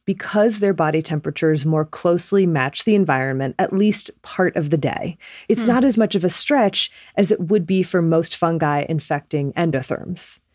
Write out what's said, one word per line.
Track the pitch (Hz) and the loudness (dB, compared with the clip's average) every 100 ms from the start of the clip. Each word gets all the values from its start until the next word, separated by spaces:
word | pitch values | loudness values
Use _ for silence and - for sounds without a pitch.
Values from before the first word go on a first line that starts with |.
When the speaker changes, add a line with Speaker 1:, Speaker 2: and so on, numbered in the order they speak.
| - | -6
Speaker 1:
because | 190 - 208 220 214 | -6 -2 2 2 2
their | 202 | 0
body | 190 156 156 | 2 2 0
temperatures | 156 151 151 147 160 156 147 | -2 -4 -4 0 0 2 2
more | 156 | 0
closely | 156 - 175 175 - 196 185 | -2 -2 0 0 2 2 2
match | 151 131 - | 2 -2 -2
the | - | 0
environment | 208 180 135 131 135 135 - | 2 2 0 0 -2 -4 -2
at | 175 | -2
least | 190 214 202 - - | 2 2 0 -6 -14
part | - - 180 - | -12 -2 0 0
of | 147 | 0
the | 156 | 0
day. | 135 - - - - - - | -2 -4 -8 -10 -18 -20 -2
It's | 226 | 0
Speaker 2:
Hmm. | 226 | 2
Speaker 1:
not | 247 | 2
as | 269 220 | 2 2
much | 214 | 2
of | 196 | 2
a | 175 | -2
stretch | - - 285 208 - - - - - | -2 0 2 2 0 -4 -8 -8 -2
as | 190 | 0
it | 214 | 0
would | 170 208 165 | 2 0 2
be | 190 | 0
for | 180 185 | 2 2
most | 165 160 165 - | 2 2 0 -2
fungi | 170 165 151 143 - | -2 0 0 0 -2
infecting | 156 - 147 - 151 139 | -4 -2 -6 -4 -4 -4
endotherms. | - 170 135 135 - - 180 - - _ | -2 -2 -2 -4 -8 -8 -10 -10 -16 _